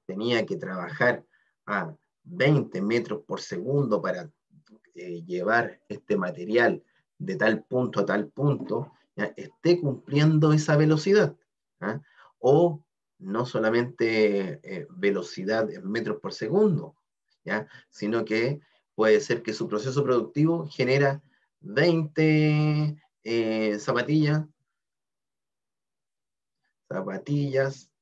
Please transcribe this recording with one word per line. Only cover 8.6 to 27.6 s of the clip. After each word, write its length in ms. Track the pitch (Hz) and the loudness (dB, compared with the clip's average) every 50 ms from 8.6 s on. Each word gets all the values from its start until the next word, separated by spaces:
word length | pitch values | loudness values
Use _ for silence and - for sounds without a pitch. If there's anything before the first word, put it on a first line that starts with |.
| - - - - 147 - - _ _ _ _ | -2 -4 -4 -4 -6 -8 -14 _ _ _ _
¿ya? 120 | - 208 214 - | -6 -6 -6 -6
Esté 440 | - 196 - - _ - 165 175 175 | -10 -16 -18 -14 _ 0 2 2 2
cumpliendo 720 | 156 139 127 - - - 139 147 151 156 160 151 156 156 | 0 -2 -4 -6 -6 -2 2 4 4 4 6 6 4 4
esa 240 | 151 151 151 - 151 | 4 4 2 2 2
velocidad, 600 | 147 156 151 160 156 - 196 202 208 180 151 - - _ _ _ _ _ _ _ _ | 4 4 4 2 2 2 4 4 4 4 2 -2 -8 _ _ _ _ _ _ _ _
¿ah? 200 | 90 101 117 147 - _ _ _ - _ _ _ | -8 -8 -8 -8 -12 _ _ _ -20 _ _ _
O 440 | - 127 143 160 175 175 151 151 - _ _ _ _ _ _ _ | 4 4 6 6 6 4 2 -4 -10 _ _ _ _ _ _ _
no 280 | - 95 101 117 123 | -10 -6 -4 -4 -4
solamente, 1120 | - - 113 113 110 113 120 120 123 - - 117 113 113 110 107 104 101 98 95 87 - - | -4 -2 0 0 2 2 2 0 -2 -2 -2 0 0 2 4 2 2 2 0 -2 -4 -8 -12
eh, 240 | - - 95 87 76 - | -14 -12 -12 -12 -12 -14
velocidad 800 | 90 90 98 101 98 92 87 - - 90 92 101 110 113 110 104 | -8 -2 0 0 0 0 -4 -8 -10 -8 -4 -2 -2 -2 -2 -4
en 180 | 90 90 90 95 | -6 -8 -8 -6
metros 280 | 107 117 - 110 104 - | -6 -4 -4 -4 -6 -6
por 120 | - 95 | -8 -10
segundo, 640 | - - - - 156 202 214 208 160 - - - - _ _ _ _ _ _ _ _ _ _ | -8 -8 -4 0 2 4 4 4 2 0 -4 -8 -14 _ _ _ _ _ _ _ _ _ _
¿ya? 240 | 90 101 107 107 - - - - _ | -6 -6 -6 -6 -8 -16 -20 -20 _
Sino 340 | _ - 104 104 113 117 107 | _ -6 -4 -2 -2 -2 -2
que 360 | - 107 113 117 131 147 147 - _ _ _ _ _ _ | -2 0 0 0 -2 -2 -6 -10 _ _ _ _ _ _
puede 260 | - 110 110 107 104 | 2 4 4 4 4
ser 220 | - - 120 117 | 4 0 -4 -4
que 100 | - 110 | -4 -6
su 160 | 107 - 110 - | -6 -4 -4 -4
proceso 340 | 101 107 117 135 127 143 | -4 -4 -4 -2 -2 0
productivo 640 | 139 127 127 120 107 - - 147 156 165 170 170 160 151 | 2 2 2 2 0 0 0 2 2 2 2 0 -4 -6
genera 540 | - - 131 127 131 143 143 139 139 147 - _ _ _ _ _ _ _ | -4 -2 0 2 2 2 2 2 0 -2 -8 _ _ _ _ _ _ _
veinte, 1400 | - - 104 135 160 175 165 165 156 151 - 160 156 156 156 151 151 151 151 151 151 151 151 151 151 151 151 - _ _ _ _ - | -18 -4 0 2 4 4 4 2 0 -2 0 2 4 4 4 4 4 4 2 2 2 2 2 0 0 -2 -4 -8 _ _ _ _ -6
eh, 540 | 110 117 117 113 110 110 110 110 107 104 104 | -2 -2 0 0 0 0 0 0 0 -2 -2
zapatillas, 680 | - - 120 123 123 143 151 156 151 147 151 156 156 - _ _ _ _ _ _ _ _ _ _ _ _ _ _ _ _ _ _ _ _ _ _ _ _ _ _ _ _ _ _ _ _ _ _ _ _ _ _ _ _ _ _ _ _ _ _ _ - | -2 -2 -2 -2 0 2 2 2 4 2 2 0 -2 -6 _ _ _ _ _ _ _ _ _ _ _ _ _ _ _ _ _ _ _ _ _ _ _ _ _ _ _ _ _ _ _ _ _ _ _ _ _ _ _ _ _ _ _ _ _ _ _ -10
zapatillas, 1040 | - 95 95 98 95 95 - 143 147 147 143 139 131 135 | -8 -8 -6 -6 -8 -8 -4 -2 -2 -2 -2 0 0 0